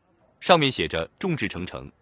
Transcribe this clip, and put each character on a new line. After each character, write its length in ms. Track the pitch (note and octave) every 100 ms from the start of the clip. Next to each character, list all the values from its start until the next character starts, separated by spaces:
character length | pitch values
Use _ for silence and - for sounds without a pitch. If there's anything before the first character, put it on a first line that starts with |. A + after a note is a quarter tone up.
| _ _ _ _
上 180 | - F3
面 140 | C#3
写 160 | - E2
着 200 | E2 E2 _
“众 160 | F#3+ D#3+
志 100 | G2
成 200 | E2+ F2+
城， 240 | C2 C2+ _